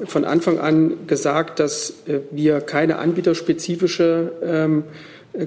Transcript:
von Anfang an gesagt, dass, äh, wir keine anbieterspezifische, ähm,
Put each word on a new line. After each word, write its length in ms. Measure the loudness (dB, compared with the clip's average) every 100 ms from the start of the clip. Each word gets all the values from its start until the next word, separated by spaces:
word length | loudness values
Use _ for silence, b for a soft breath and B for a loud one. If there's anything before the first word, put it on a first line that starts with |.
| -4
von 180 | -2
Anfang 340 | 0 0 2 0
an 480 | 4 4 4 0 -2
gesagt, 540 | 0 2 0 -2 0
dass, 300 | -2 -2 -8 -10 -6
äh, 120 | -6 -4
wir 300 | 0 2 2
keine 360 | 0 0 0 2
anbieterspezifische, 1300 | 0 2 2 2 0 -2 -2 -2 0 2 2 2 -2 -4
ähm, 420 | -2 0 2 0 -2 B B B B -8